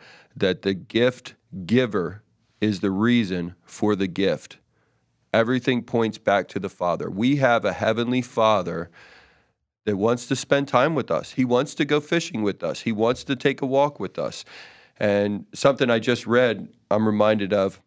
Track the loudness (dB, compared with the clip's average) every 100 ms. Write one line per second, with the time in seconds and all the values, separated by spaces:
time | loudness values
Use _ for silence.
0 | -18 -20 _ -2 -2 0 -2 -4 -2 0
1 | 0 0 -16 -20 _ -14 0 2 2 -2
2 | -4 -8 _ _ _ _ -2 0 0 2
3 | 2 2 0 -4 -6 -10 _ -4 0 0
4 | -2 0 0 0 -6 -20 _ _ _ _
5 | _ _ _ 0 2 0 0 -2 -2 -2
6 | -2 -2 2 2 0 -6 -8 -4 -2 -2
7 | -4 -2 0 2 4 2 0 -2 -2 0
8 | -2 -2 -4 0 2 2 0 -6 -10 -14
9 | -20 -20 _ _ _ _ _ _ -4 0
10 | 0 0 -2 -6 0 0 2 2 2 0
11 | -2 -4 -4 -2 2 2 0 -2 0 0
12 | 0 -2 -2 -4 -4 -4 -6 -4 -4 0
13 | 0 -2 -4 -2 -2 -2 -2 0 0 -2
14 | -10 -6 -8 -8 -18 -20 -20 -20 _ _
15 | 0 2 0 -4 -10 0 2 2 2 2
16 | 0 -2 0 2 2 0 -8 _ _ 0
17 | 2 2 2 2 0 0 0 -4